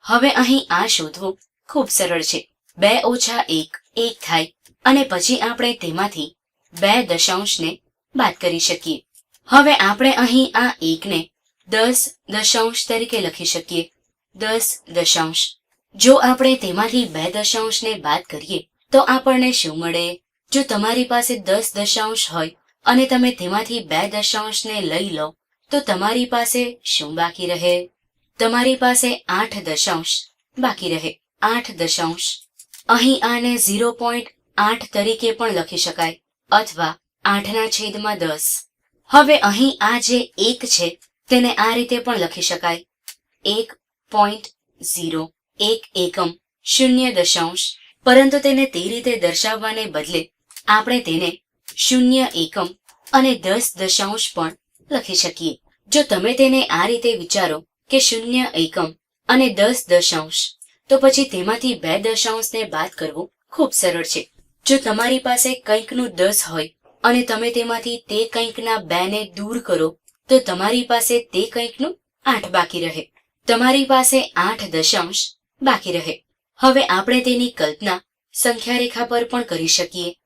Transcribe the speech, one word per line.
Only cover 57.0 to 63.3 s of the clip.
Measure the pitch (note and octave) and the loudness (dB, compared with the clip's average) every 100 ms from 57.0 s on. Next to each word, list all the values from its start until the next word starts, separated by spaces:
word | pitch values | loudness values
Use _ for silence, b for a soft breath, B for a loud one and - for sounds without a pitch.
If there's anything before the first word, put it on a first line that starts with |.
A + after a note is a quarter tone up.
| A#3 A3 | 0 -2
વિચારો | E3+ G3 F3+ D#3 _ _ _ | -2 -2 -2 -4 _ _ _
કે | C4+ | 2
શૂન્ય | B3+ A3+ A#3 B3+ B3+ | 2 0 -2 -2 -2
એકમ | D#3+ D#3+ F#3 D#3+ - _ _ - | -2 -2 -2 -6 -8 _ _ 2
અને | B3+ B3+ | 4 4
દસ | G3 G#3+ B3 - | 2 2 2 2
દશાંશ, | F3 F3 E3 D#3 - - - b b _ | 4 4 -2 -4 -6 -6 -10 b b _
તો | C4+ | 4
પછી | C4+ C4+ C4+ | 6 4 0
તેમાંથી | F#3+ F#3 A#3 B3+ G3 | -2 -4 -2 -2 -4
બે | - F#3+ | -2 -2
દશાંશને | A3 - A3 A3 A3 A3 G#3 | 0 -2 -2 -2 -4 -6 -6
બાદ | D#3 - | -6 -6
કરવું | - - - - | -6 -8 -8 -12